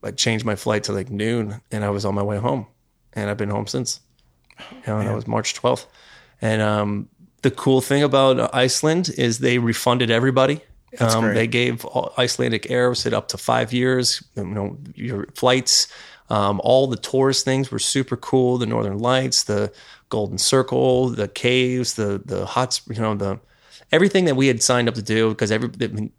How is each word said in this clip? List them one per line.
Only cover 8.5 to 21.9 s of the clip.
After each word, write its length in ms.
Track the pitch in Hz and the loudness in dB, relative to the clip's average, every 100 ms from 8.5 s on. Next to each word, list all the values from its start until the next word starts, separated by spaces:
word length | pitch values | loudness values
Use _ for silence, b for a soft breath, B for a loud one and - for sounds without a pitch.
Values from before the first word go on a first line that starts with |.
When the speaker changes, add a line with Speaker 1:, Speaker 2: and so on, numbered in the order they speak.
| 131 | 2
Speaker 1:
Iceland 540 | 127 - 151 165 170 - | 2 2 2 2 0 0
is 220 | 123 117 | 0 2
they 180 | 131 123 | 2 2
refunded 520 | 117 110 - 123 120 | 2 0 2 2 4
everybody. 520 | 117 131 131 131 147 - - _ - | 2 4 4 2 2 -6 -20 _ -2
Speaker 2:
That's 180 | 117 113 | 2 4
Speaker 1:
Um, 100 | 113 | 2
Speaker 2:
great. 80 | |
Speaker 1:
they 140 | 104 113 | 2 0
gave 360 | 117 123 117 - | 2 0 -2 -6
all 280 | 127 - - | -4 -4 -2
Icelandic 520 | 127 - 123 113 - | -2 0 -2 -2 -2
Air, 200 | 123 123 | 0 0
was 160 | 120 117 | 0 -2
it 80 | |
up 140 | 110 - | -2 -4
to 80 | - | -8
five 360 | - 120 113 | 0 0 0
years, 500 | 123 127 127 123 - - - | 0 0 2 0 -2 -6 -10
you 100 | 95 | -6
know, 320 | 104 101 - - - | -4 -6 -8 -16 -12
your 320 | 117 113 - | -8 -8 -8
flights, 540 | - 127 131 131 - - B B B B | 0 2 2 4 0 0 B B B B
um, 320 | 110 101 101 | 0 2 0
all 240 | 113 127 135 | 4 4 4
the 80 | 117 | -2
tourist 460 | - 131 135 131 | -2 2 2 2
things 260 | - 135 135 | 0 0 -2
were 80 | 127 | -4
super 360 | - 139 131 120 | -2 -2 -2 -6
cool. 420 | - 135 123 123 | 0 2 2 0
The 60 | 113 | -2
Northern 320 | 113 107 98 | -2 -2 -2
Lights, 440 | 120 131 131 - | 0 0 0 -2
the 280 | - 104 104 B B B B | 0 -2 -2 B B B B
Golden 280 | 117 104 92 | -4 -4 -2
Circle, 720 | - 135 131 127 131 127 131 | 2 2 2 2 2 2 0
the 180 | 113 101 | -2 -4
caves, 680 | - 123 123 127 127 120 | -2 0 2 2 0 -4